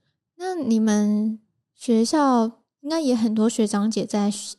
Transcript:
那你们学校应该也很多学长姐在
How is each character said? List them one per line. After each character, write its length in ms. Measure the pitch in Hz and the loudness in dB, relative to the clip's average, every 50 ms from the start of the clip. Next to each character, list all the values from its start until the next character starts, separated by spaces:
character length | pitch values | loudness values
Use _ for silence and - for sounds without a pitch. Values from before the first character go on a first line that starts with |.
| _ _ _ _ _ _ _ | _ _ _ _ _ _ _
那 180 | - 349 370 370 | -10 -8 -6 -6
你 240 | 349 285 220 226 220 | -4 -2 0 0 2
们 640 | 220 220 208 208 208 208 208 208 214 220 220 220 _ _ _ _ _ _ _ | 2 2 2 2 0 0 0 0 -2 -4 -6 -8 _ _ _ _ _ _ _
学 300 | _ - - 233 220 226 | _ -2 0 2 2 2
校 400 | 233 - 311 294 269 254 240 226 226 233 _ _ _ _ _ - | 2 2 2 2 2 2 2 2 0 -4 _ _ _ _ _ -8
应 80 | 277 | -4
该 100 | 320 330 | -4 -2
也 160 | 320 262 247 | 0 2 2
很 180 | 226 220 233 214 | 2 2 0 2
多 140 | 220 214 226 | 2 2 2
学 180 | - - 226 | 2 0 0
长 240 | 202 - 202 202 220 | 0 0 0 0 0
姐 140 | 220 214 185 | 0 -2 -4
在 260 | - - 208 208 202 202 - - - - | -2 -2 0 0 0 -2 -4 -8 -12 -14